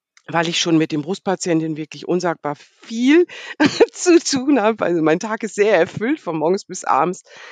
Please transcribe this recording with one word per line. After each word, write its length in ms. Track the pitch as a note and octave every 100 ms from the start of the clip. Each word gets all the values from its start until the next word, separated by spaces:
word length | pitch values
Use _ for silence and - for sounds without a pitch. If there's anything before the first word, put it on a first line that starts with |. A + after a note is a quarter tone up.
| _ _ -
weil 220 | D#3+ E3+
ich 100 | E3
schon 200 | F3 E3
mit 120 | D#3
den 120 | D#3
Brustpatientinnen 760 | D3 G3 G3+ F3+ F#3 D#3+ D#3+ D3+
wirklich 300 | D3+ C#3+ -
unsagbar 480 | F3+ F3+ D#3 D3 D3
viel 720 | _ _ - A3+ B3+ D#4+ F4+ - - -
<laughs> 340 | D4+ - A4+
zu 240 | - F4+ E4+
tun 420 | - C4+ C4+ C4+
habe. 240 | G#3 A3
Also 200 | F3 F3
mein 160 | D#3 E3+
Tag 240 | A3 A3
ist 100 | G#3+
sehr 240 | - G#3 F#3
erfüllt, 420 | F3+ - A3 D#4
von 160 | - D#3+
morgens 300 | D#3 F#3 -
bis 180 | F#3
abends. 420 | - C3 E3 F#3 - - -